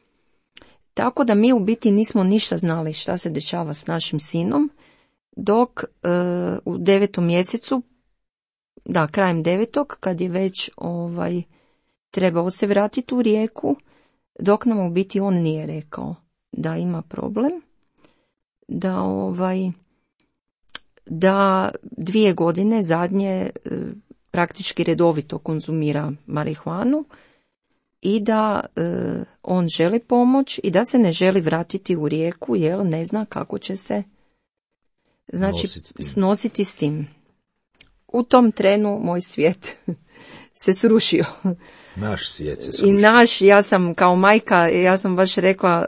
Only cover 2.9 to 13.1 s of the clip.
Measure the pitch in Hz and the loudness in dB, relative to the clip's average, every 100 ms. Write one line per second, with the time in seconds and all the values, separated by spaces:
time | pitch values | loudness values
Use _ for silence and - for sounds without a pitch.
2.9 | 156 - 180 175 151 - 175 160 143 - | -8 -6 -6 -6 -6 -6 -6 -6 -8 -6
3.9 | 165 - 151 - 170 180 285 294 - _ | -6 -4 -4 -4 -4 -2 0 -2 -4 _
4.9 | _ _ _ _ - 196 220 247 - - | _ _ _ _ -8 0 0 0 -4 -14
5.9 | _ 175 175 180 175 175 185 - 180 175 | _ -2 0 0 -2 -4 -6 -6 -2 2
6.9 | 196 202 196 170 175 180 233 - 262 - | 2 2 0 0 2 0 -4 -4 -4 -6
7.9 | _ _ _ _ _ _ _ _ _ - | _ _ _ _ _ _ _ _ _ -4
8.9 | 180 151 202 185 165 160 185 233 294 285 | -2 0 0 0 0 0 0 0 -2 -4
9.9 | - 190 170 180 180 190 190 - - 170 | -6 -6 -4 -4 -2 -4 -4 -10 -8 -8
10.9 | 170 170 170 175 175 - _ _ _ _ | -6 -6 -6 -4 -4 -8 _ _ _ _
11.9 | _ _ - 185 170 180 - 202 202 208 | _ _ -2 0 0 -2 -2 0 2 0
12.9 | - 240 | -2 -4